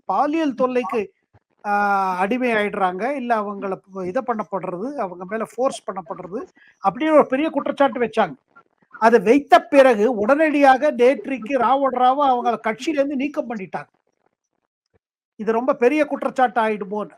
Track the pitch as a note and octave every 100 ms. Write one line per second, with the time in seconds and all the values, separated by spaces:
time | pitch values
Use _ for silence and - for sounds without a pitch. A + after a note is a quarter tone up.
0 | - F#3+ C#4+ D#4+ D#4 A#3+ B3+ B3 B3 B3
1 | G3 _ _ _ _ _ G#3 G3+ G3+ G3
2 | F#3+ F3+ G3 B3 B3+ A3 G#3 G3 F#3 F#3
3 | A3+ C#4+ A#3+ A3+ G#3 G3+ G3 F#3+ _ F#3+
4 | F3+ F#3 A#3+ A3+ G#3 F#3+ F3+ F3 A#3 C#4+
5 | G3 F3 F#3 A3 G#3+ - C4 C4 - F#3+
6 | E3+ F3+ F3 G#3 F#4 _ _ _ G3 G3
7 | D#4 D4+ A#3 C4 D#4+ D#4 - - C#4 A#3+
8 | A#3 A3+ F#3+ - _ _ _ _ _ -
9 | A3+ A3+ G3 C#4 C#4 F4 F4 C#4+ C4 A3+
10 | G#3+ A#3 G#3 C#4+ D#4+ D4 C#4 C4 D4+ B3
11 | A#3+ C#4+ - C4 G#3+ C#4 A3 C4+ C4+ B3
12 | B3+ C4+ C#4 B3 A#3+ A3 A3 A3 B3+ D4+
13 | C#4 C#4+ C#4+ D4+ B3 A3+ F#3 D#3+ D3 _
14 | _ _ _ _ _ _ _ _ _ _
15 | _ _ _ _ A3 A3+ B3+ - A#3+ D4+
16 | C#4+ C#4 C4+ - B3 A#3+ A3 G#3+ G3+ G#3
17 | G3+